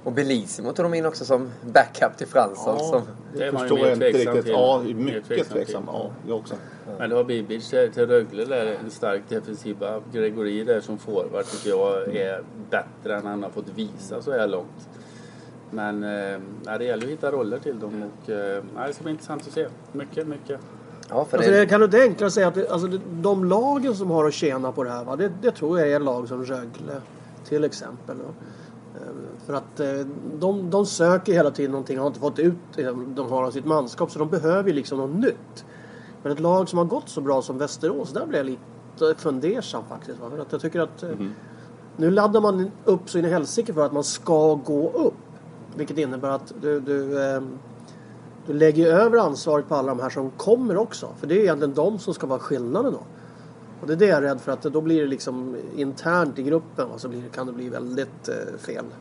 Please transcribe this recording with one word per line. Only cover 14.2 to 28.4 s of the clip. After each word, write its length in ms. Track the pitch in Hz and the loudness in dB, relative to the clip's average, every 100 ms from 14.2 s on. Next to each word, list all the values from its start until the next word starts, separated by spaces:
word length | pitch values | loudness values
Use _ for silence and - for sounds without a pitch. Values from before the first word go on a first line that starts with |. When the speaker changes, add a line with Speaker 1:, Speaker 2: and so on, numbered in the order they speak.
Speaker 3:
så 100 | 143 | -2
här 140 | 131 104 | 0 0
långt. 400 | 95 87 - - - - - - - - - - | -2 -6 -16 -18 -18 -18 -18 -20 -20 -20 -20 -10
Men, 340 | 110 107 104 | -6 -4 -4
eh, 360 | 104 104 98 98 95 107 | -4 -4 -4 -6 -10 -14
ja, 140 | - 110 | -8 -4
det 60 | |
gäller 200 | 123 110 | -2 -2
att 60 | 127 | -4
hitta 180 | 156 143 | -2 -2
roller 260 | 143 110 123 | 0 -2 -2
till 200 | 147 117 | -4 -6
dem 220 | 107 104 104 - | -8 -8 -10 -12
och, 80 | - | -6
eh, 320 | 104 101 98 98 117 | -4 -2 -4 -6 -8
ja, 100 | 135 | -8
det 60 | |
ska 100 | 143 | -6
bli 100 | 160 | -8
intressant 340 | 151 - 151 143 | -8 -8 -10 -6
att 60 | |
se. 140 | 160 139 - - | -4 -4 -6 -12
Mycket, 340 | 139 139 156 160 | -10 -6 -6 -6
mycket. 340 | 143 - 135 - - - - - | -8 -8 -10 -10 -18 -18 -18 -2
Speaker 1:
Ja, 160 | 120 | -2
för 120 | 147 - | 2 4
Speaker 4:
Alltså, 160 | - | 8
Speaker 1:
det 60 | 196 | 8
Speaker 4:
det 80 | 196 | 8
kan 140 | 208 | 6
du 40 | 214 | 8
inte 160 | 214 | 8
enklare 280 | 262 180 202 | 8 6 2
säga 180 | 202 180 | 4 4
att 60 | |
det, 140 | 175 - | 2 0
alltså, 180 | 175 185 | 0 -2
det, 120 | 190 190 | -4 -6
de 320 | 165 185 196 | -2 2 2
lagen 500 | 185 196 262 285 262 | 4 4 4 0 0
som 160 | 196 185 | 0 0
har 140 | 165 | 4
att 100 | 151 | 2
tjäna 380 | 147 160 131 131 | 2 0 0 -2
på 120 | 127 | -2
det 60 | 123 | -4
här, 140 | 120 | -4
va, 120 | 123 139 | -6 -2
det, 160 | 196 180 | -2 2
det 80 | 247 | 0
tror 280 | - 151 175 | 0 0 2
jag 80 | 147 | 4
är 100 | 147 | 4
lag 280 | 139 123 120 | 2 -2 -4
som 160 | 127 | -6
Rögle, 560 | 127 131 120 - 147 139 123 - - - - | -6 -6 -8 -12 -10 -10 -12 -20 -20 -20 -4
till 160 | 151 | 0
exempel, 520 | 147 - 123 123 - 131 | 0 -2 -12 -14 -12 -12
va. 140 | 131 160 | -12 -14